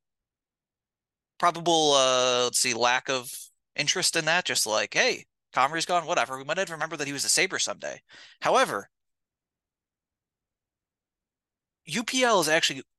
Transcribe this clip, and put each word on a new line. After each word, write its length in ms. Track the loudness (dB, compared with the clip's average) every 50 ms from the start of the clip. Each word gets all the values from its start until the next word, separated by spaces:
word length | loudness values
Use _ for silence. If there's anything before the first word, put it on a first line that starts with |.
| _ _ _ _ _ _ _ _ _ _ _ _ _ _ _ _ _ _ _ _ _ _ _ _ _ _ _ 0
probable, 540 | 0 0 0 0 2 4 4 6 6 6 6
uh, 500 | 6 6 4 4 4 2 2 2 2 0
let's 140 | 0 0 0
see, 140 | 0 0 0
lack 360 | 0 2 2 2 0 -2 -2
of 200 | -4 -4 -6 -8 -14 -16 -18 -20 _ _ _ _ -8
interest 400 | -6 -2 -2 -2 0 0 -2 0
in 100 | 0 0
that. 200 | 0 0 0 0
Just 200 | -2 -2 -2 -2
like, 280 | 0 0 -2 -2 -2 0
Hey, 320 | 0 0 0 -2 -4 -10 _ _ _ _ _ 0
Comrie's 320 | 0 0 0 0 -2 -2
gone, 200 | 0 0 0 0
whatever. 320 | 0 0 0 0 -2 -4
We 60 | -8 -6
might 140 | -6 -4
have 120 | -4 -4 -6
remembered 280 | -6 -8 -8 -6 -6 -6
that 80 | -6
he 60 | -6 -4
was 120 | -4 -2
a 40 | 0
Sabre 300 | 2 2 0 0 -2 -4
someday. 420 | -4 -4 -6 -8 -8 -10 -10 -12 _ _ -20 -20 -20 -20 -12 -4
However, 480 | -2 2 2 2 2 0 -2 -6 -8 _ _ _ _ _ _ _ _ _ _ _ _ _ _ _ _ _ _ _ _ _ _ _ _ _ _ _ _ _ _ _ _ _ _ _ _ _ _ _ _ _ _ _ _ _ _ _ _ _ _ _ _ _ _ _ _ _ _ _ _
U 180 | -8 -6 -6 -4
P 200 | -4 -2 0 2
L 160 | 4 4 4
is 100 | 4 2
actually 340 | 2 2 0 -2 -4 -6 -14 _ _